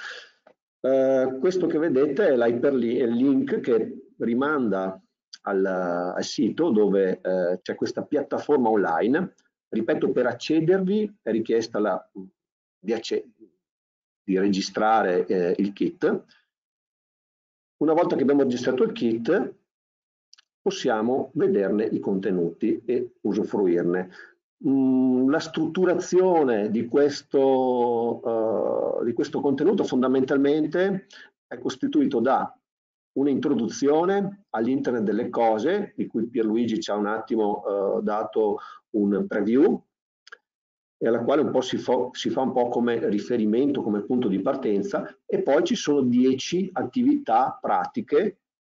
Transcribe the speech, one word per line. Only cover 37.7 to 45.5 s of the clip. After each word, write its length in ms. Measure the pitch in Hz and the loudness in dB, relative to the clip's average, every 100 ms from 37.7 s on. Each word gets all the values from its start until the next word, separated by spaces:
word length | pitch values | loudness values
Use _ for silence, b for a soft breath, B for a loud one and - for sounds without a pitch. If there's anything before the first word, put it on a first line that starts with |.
| 101 98 101 | -2 -2 -2
eh, 40 | |
dato 560 | 104 107 110 113 107 101 B B _ 107 | -2 -4 -4 0 0 -2 B B _ -2
un 280 | 101 98 98 | 0 0 -2
preview, 520 | 110 104 123 185 240 _ _ _ _ _ - _ _ _ _ _ - | -2 0 4 4 2 _ _ _ _ _ -20 _ _ _ _ _ -6
e 80 | 113 | -2
alla 160 | 117 | 0
quale 200 | 120 147 | 2 0
un 100 | 123 | 2
po' 80 | 127 | 0
si 160 | 127 113 | -2 -4
fa, 320 | - 127 123 | -2 -2 -2
si 180 | - 113 | -6 -6
fa 120 | 131 | -2
un 120 | 131 | -2
po' 160 | 123 120 | 0 0
come 380 | 123 120 117 - | 0 0 -2 -2
riferimento, 760 | 104 - 123 107 113 143 127 | -2 -2 -2 0 2 0 0
come 180 | 107 104 | -2 -2
punto 260 | 101 123 120 | -2 -2 0
di 140 | 95 | -2
partenza, 760 | 113 143 120 101 101 156 - - | -2 -2 -2 -2 -2 -6 -8 -14
e 180 | - 202 | -6 -4
poi 200 | 190 | 2